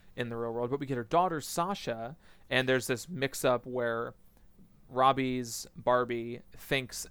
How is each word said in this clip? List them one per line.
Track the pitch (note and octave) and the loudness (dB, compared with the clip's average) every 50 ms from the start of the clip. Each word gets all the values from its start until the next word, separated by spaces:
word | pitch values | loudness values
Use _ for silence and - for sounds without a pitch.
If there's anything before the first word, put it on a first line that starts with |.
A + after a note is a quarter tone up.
| - - - | -20 -14 -8
in | B2+ B2 A#2 | -6 -6 -4
the | A#2 | -4
real | A#2 A#2 A#2 | -4 -4 -4
world, | A2+ A#2+ B2 A#2+ | -2 -2 -2 -2
but | C3+ C#3 | -2 -4
we | D3 | -4
get | C3 C3+ | -4 -4
her | A#2+ A#2 | -4 -2
daughter, | - D#3 E3+ F3+ F#3 E3 D3 | 2 4 4 4 4 0 -4
Sasha, | - - - E3+ E3+ F#3 G3+ - - C#3 A#2 A2+ A#2 B2 D#3+ - - - - - - - | -6 -4 -2 -2 -2 -2 -2 -4 -4 -6 -6 -4 -6 -10 -10 -14 -20 -20 -20 -20 -6 0
and | B2+ B2+ C3 | 0 2 4
there's | C3 C3 B2+ - | 4 2 2 2
this | - B2+ A#2 - - | 0 -4 -4 -4 -8
mix-up | F3+ B2+ B2+ G#2+ - - - C3 B2 A#2+ - | -4 -4 -4 -4 -2 0 2 2 2 2 -2
where | B2+ B2 B2+ A#2+ A#2 A#2 A#2 A#2+ B2+ - - - - _ - - - - - - - - - - | -4 -4 -2 0 0 0 -2 -4 -6 -10 -14 -20 -20 _ -20 -20 -20 -20 -20 -20 -20 -20 -20 -20
Robbie's | - C3 B2+ B2+ C3+ C3 C3+ C3 B2+ B2+ B2+ B2 A#2 - - - - _ | -4 2 6 6 6 6 6 2 0 0 -2 -4 -6 -8 -10 -10 -12 _
Barbie | - A2+ A#2+ B2 B2 B2 A#2 A#2+ A#2 A2+ A#2+ A#2+ - - - - | -2 2 4 4 4 4 2 -2 -4 -4 -6 -10 -12 -14 -18 -18
thinks | - - - D3 C3+ B2+ - - - - - | -18 -4 -2 0 0 0 -4 -8 -12 -12 -12